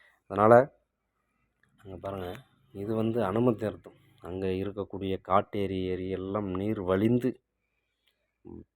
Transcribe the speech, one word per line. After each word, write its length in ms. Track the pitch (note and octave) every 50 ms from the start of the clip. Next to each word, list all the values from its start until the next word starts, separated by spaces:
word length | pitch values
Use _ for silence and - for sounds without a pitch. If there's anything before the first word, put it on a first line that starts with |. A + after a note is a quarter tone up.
| _ _ _ _ _ _
அதனால, 220 | F#2+ G2+ G#2 A2 A#2 A#2+ C3+ D3 _ _ _ _ _ _ _ _ _ _ _ _ _ _ _ _ _ _ _ _ _ _
அங்க 180 | - G2 F#2+
பாருங்க, 320 | F2 F2+ G2 G2 F#2+ F2+ F2 F#2+ C3 - _ _ _ _ _ -
இது 180 | G2 G2+ G#2+ A2+
வந்து 300 | A2 A2 A2+ A2+ A#2+ A2
அனுமதி 400 | F#2 G2 A2+ A#2+ B2 A2+ G2+ G#2+
நிறுத்தம். 340 | G#2 F#2 - _ - - _ _ _ _ _
அங்க 260 | - E2+ F2+ F#2 G2
இருக்கக்கூடிய 680 | F#2+ F#2 F#2+ F#2+ G2+ G2 G#2 F#2+ - - F#2+ G2 F#2+ F#2+ F#2+
காட்டேரி 580 | - - F#2 G2+ G2+ - - G#2 G2 F#2 F#2+ F#2 F#2
ஏரி 260 | F#2 F#2 F2+ F#2 F#2
எல்லாம் 400 | F#2+ F#2 F#2 F#2+ G2 G#2+ G#2 F#2+ F2+
நீர் 260 | F#2 G2 G#2+ A2+ G#2
வழிந்து, 500 | F2+ F2 F#2+ F#2+ G#2+ A2+ B2 B2 B2+ B2+ - - _ _ _ _ _ _ _ _ _ _ _ _ _ _ _ _ _ _ _ _ _ F2+ E2+ E2+ E2+ _ _